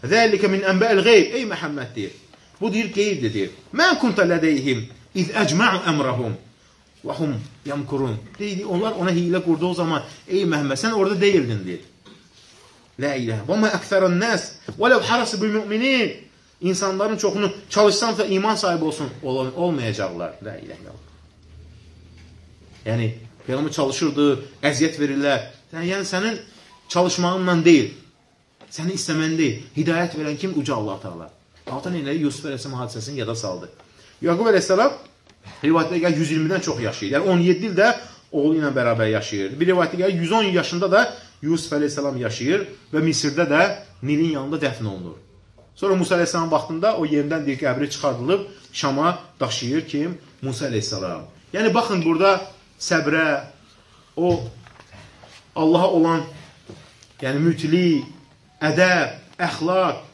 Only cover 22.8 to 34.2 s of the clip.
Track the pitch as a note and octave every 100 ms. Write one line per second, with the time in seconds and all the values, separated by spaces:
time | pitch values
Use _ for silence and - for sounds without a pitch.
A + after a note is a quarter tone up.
22.8 | A2 A#2 A2+ - - - - C3 D3+ -
23.8 | C3+ C3+ D#3+ C#3+ D3 C3+ - - C#3+ C3
24.8 | D#3 D3+ D3 C#3 C#3+ C3 - - _ E3
25.8 | F3 F#3+ F#3 F3+ G#3+ G#3+ - - - -
26.8 | _ F3 F3+ - F3 F#3 F3+ F3 E3 D#3
27.8 | A2+ - - _ _ _ _ _ - -
28.8 | E3 F#3+ - D#3 D#3+ D#3+ D3 A2 - -
29.8 | D#3 E3 F3 D3+ D3+ D3 F#3+ D#3 C3+ B2
30.8 | G#2 F#2+ F#2+ E2+ D#2+ _ _ _ - C3
31.8 | F3+ F3+ C#3 D#3+ D3 C#3 D#3 C3 C3+ B2+
32.8 | A#2+ A#2 A2 C#3 A2 A2+ G2+ F2+ E2+ -
33.8 | - _ - _